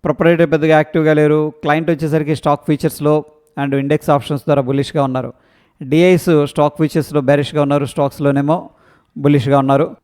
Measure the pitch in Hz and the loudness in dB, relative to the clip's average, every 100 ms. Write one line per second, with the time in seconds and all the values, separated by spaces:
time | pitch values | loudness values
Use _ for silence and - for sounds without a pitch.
0 | 156 151 165 170 165 156 156 156 151 160 | -4 0 2 2 2 2 2 2 2 0
1 | 156 151 151 151 151 151 151 151 165 151 | 2 2 2 2 -2 -4 -2 -2 0 -2
2 | 156 156 147 156 156 147 - 147 160 - | -2 -2 -2 -2 0 -2 -2 -2 -2 -2
3 | 147 151 147 _ _ - 139 139 139 151 | 0 0 -2 _ _ -8 -4 -2 -2 -2
4 | - 139 - 143 - 143 127 135 139 151 | 0 -2 -2 -8 0 0 0 -2 -2 -2
5 | 139 131 127 - _ _ _ _ 131 151 | -2 -4 -8 -14 _ _ _ _ -2 2
6 | 180 180 - 156 147 - 147 - 156 165 | 4 2 2 0 0 0 -2 0 -2 -2
7 | 143 147 131 143 139 151 143 143 139 - | -2 -2 0 0 0 -2 0 0 -2 -4
8 | 139 - 143 139 143 175 - _ _ _ | -4 -2 -2 0 0 -2 -4 _ _ _
9 | _ - 143 143 123 139 135 139 165 - | _ -2 2 2 2 0 2 0 0 -6